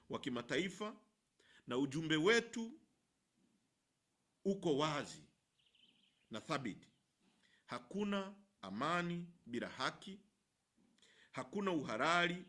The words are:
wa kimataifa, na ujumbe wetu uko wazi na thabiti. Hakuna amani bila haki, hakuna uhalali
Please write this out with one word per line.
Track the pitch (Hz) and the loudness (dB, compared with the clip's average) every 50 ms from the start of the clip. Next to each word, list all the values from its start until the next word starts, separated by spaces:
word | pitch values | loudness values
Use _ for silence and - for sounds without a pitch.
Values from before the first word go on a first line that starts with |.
| _ - | _ -6
wa | 127 113 | -6 -4
kimataifa, | - 131 123 120 117 - 151 139 185 196 - - 208 214 240 - _ _ _ _ _ _ _ _ _ - - - - | -2 -2 -2 -2 -2 0 0 0 0 0 -2 -4 -6 -6 -8 -10 _ _ _ _ _ _ _ _ _ -20 -20 -14 -6
na | - 123 127 | -2 0 2
ujumbe | 143 139 131 160 160 156 160 | 2 2 0 0 2 2 4
wetu | 151 156 196 233 233 226 233 - 233 226 226 285 - _ _ _ _ _ _ _ _ _ _ _ _ _ _ _ _ _ _ _ _ _ _ _ _ _ _ _ _ _ _ _ _ - | 6 6 6 6 6 4 0 -4 -6 -6 -8 -10 -14 _ _ _ _ _ _ _ _ _ _ _ _ _ _ _ _ _ _ _ _ _ _ _ _ _ _ _ _ _ _ _ _ 0
uko | 196 196 196 - 175 143 131 | 0 0 2 2 2 4 4
wazi | 151 156 151 143 113 - - - - - _ _ _ _ _ _ _ _ _ _ _ _ _ _ _ _ _ _ _ - | 4 2 2 0 -4 -6 -8 -16 -18 -20 _ _ _ _ _ _ _ _ _ _ _ _ _ _ _ _ _ _ _ -10
na | 113 110 | -10 -8
thabiti. | - - 160 135 131 107 85 - - - _ _ _ _ _ _ _ _ _ _ _ _ _ _ _ | -4 -2 -2 -2 -2 -4 -6 -8 -12 -20 _ _ _ _ _ _ _ _ _ _ _ _ _ _ _
Hakuna | - 123 123 - - - 196 208 202 202 196 196 196 202 - - _ _ _ | -8 -8 -8 -8 -6 -4 -4 -2 0 0 -2 -4 -6 -10 -16 -20 _ _ _
amani | - 98 98 107 135 156 175 175 170 175 175 175 175 170 - - - | -10 -8 -4 -2 0 0 2 2 0 0 -2 -4 -6 -10 -14 -18 -12
bila | 117 120 117 104 90 | -6 -4 -4 -4 -4
haki, | - - 131 151 160 - - 190 190 - - _ _ _ _ _ _ _ _ _ _ _ _ _ _ _ - - - - - - | -4 -2 -2 -2 -4 -6 -12 -14 -16 -16 -18 _ _ _ _ _ _ _ _ _ _ _ _ _ _ _ -20 -20 -20 -20 -20 -12
hakuna | - 135 127 - - 202 202 190 | -8 -8 -8 -6 -4 -2 0 2
uhalali | 180 156 127 - 107 110 131 160 170 175 175 175 175 180 - | 2 2 0 0 0 2 4 6 6 6 6 4 2 -2 -6